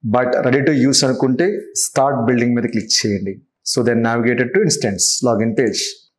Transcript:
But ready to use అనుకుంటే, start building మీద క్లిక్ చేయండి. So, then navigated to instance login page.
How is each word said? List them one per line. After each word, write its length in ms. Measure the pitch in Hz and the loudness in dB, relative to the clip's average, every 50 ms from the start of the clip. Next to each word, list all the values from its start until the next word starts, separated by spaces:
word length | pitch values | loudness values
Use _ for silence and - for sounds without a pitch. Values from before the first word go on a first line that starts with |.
| - 113 104 | -4 0 0
But 140 | 123 127 127 - - - | 0 0 0 0 0 0
ready 160 | 127 127 143 135 151 | 2 2 2 2 2
to 40 | 156 135 123 139 | 2 4 2 2
use 140 | 135 - - 131 | 2 2 2 0
అనుకుంటే, 400 | 127 - - 131 127 123 170 190 208 - - - - - - | 0 0 0 0 2 2 0 0 0 -4 -8 -10 -6 -6 -6
start 320 | - - 147 135 139 143 120 117 117 | -2 0 0 2 2 0 0 0 0
building 220 | 127 120 120 123 120 120 | 2 2 2 0 0 0
మీద 80 | 113 117 - | -2 -2 -4
క్లిక్ 200 | 110 101 - - - | -4 -2 0 -2 0
చేయండి. 340 | - 110 101 95 90 98 95 - _ _ _ _ _ - - | 0 0 -2 -2 -4 -6 -8 -10 _ _ _ _ _ -4 -2
So, 60 | - 120 117 | 0 2 2
then 100 | 117 113 113 120 | 2 2 0 0
navigated 400 | 117 117 110 117 123 113 127 120 - | 0 0 0 0 2 0 -2 0 0
to 40 | 190 214 | 0 2
instance 400 | 165 - - - 110 98 90 - - - - - 123 | 2 0 0 -2 -4 -2 0 -2 -2 0 0 0 0
login 220 | 117 104 113 113 107 110 | 2 2 0 0 0 0
page. 200 | 131 110 98 - - - - - _ _ _ | 0 0 -2 -4 -6 -8 -10 -14 _ _ _